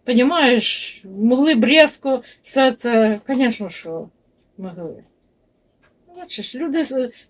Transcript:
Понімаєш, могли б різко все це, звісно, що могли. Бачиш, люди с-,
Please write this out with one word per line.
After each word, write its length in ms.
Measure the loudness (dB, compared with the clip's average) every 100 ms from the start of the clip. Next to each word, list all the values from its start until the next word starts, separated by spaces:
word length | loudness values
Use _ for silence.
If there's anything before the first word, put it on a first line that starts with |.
Понімаєш, 1000 | 0 2 4 4 2 2 0 -6 -10 -16 -14
могли 500 | -2 0 2 2 2
б 100 | 4
різко 580 | 6 4 2 -4 -4 -4 _
все 300 | -6 2 2
це, 480 | 2 0 2 2 0 -2
звісно, 420 | 0 0 -2 -8
що 400 | -12 -12 -12 -12 _ _ _ _ -16
могли. 460 | -14 -12 -14 -14 -20 _ _ _ _ _ _ _ _ _ _ -20
Бачиш, 360 | -14 -12 -12 -8
люди 300 | -4 -2 -2
с-, 260 | -2 -4 -8 _